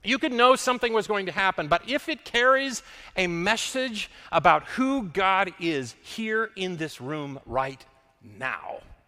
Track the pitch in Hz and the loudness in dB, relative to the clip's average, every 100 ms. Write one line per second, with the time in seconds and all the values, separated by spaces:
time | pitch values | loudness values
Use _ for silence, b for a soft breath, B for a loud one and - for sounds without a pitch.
0 | 190 262 311 240 247 262 - 247 240 226 | 0 0 0 4 6 6 4 0 2 0
1 | 202 208 190 165 190 185 151 170 - 277 | 0 -2 -2 0 0 0 2 0 2 -4
2 | - 302 - 233 254 269 269 240 B B | -2 -8 -2 2 4 4 2 -6 B B
3 | B - 180 170 180 220 - 262 254 214 | B -4 -2 0 0 0 -2 -4 -4 -6
4 | - B B 165 175 156 - - 262 277 | -10 B B 4 6 4 2 -4 -2 -2
5 | 202 151 190 190 190 - 170 151 123 - | -4 0 2 2 0 -2 -4 -2 -4 -12
6 | - - 220 220 220 - 185 175 156 - | -16 -8 -4 -2 -4 -6 -8 -6 -8 -8
7 | 123 156 143 135 - 120 135 135 - _ | -8 -8 -8 -12 -6 -4 -4 -8 -20 _
8 | _ _ 101 101 131 98 - - - - | _ _ -20 -8 -6 -6 -8 -14 -14 -20